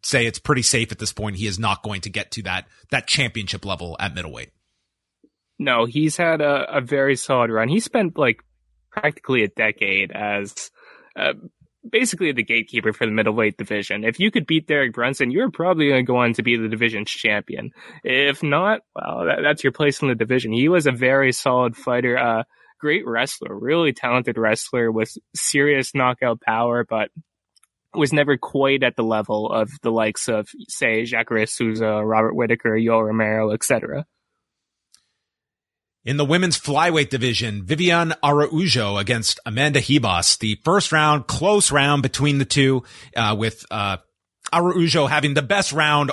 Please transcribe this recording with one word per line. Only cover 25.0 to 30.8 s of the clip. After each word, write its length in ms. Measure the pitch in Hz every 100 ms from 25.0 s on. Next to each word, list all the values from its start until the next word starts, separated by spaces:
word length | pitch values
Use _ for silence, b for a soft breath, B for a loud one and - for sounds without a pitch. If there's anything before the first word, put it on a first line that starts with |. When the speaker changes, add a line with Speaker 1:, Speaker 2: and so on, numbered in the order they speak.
| 110 - _ -
Speaker 2:
serious 580 | - - 147 139 127
knockout 480 | - 127 123 127 113
power, 440 | - 113 120 120 113
but 220 | 113 107 - - _ _ _ _ _ _
was 200 | 156 143
never 240 | 151 147 135
quite 440 | - 139 135 139
at 140 | 127 -
the 80 |
level 480 | 113 107 104 107 110
of 180 | 113 107 -
the 80 | 120
likes 360 | 113 110 - -
of, 200 | 110 104 - -
say, 340 | -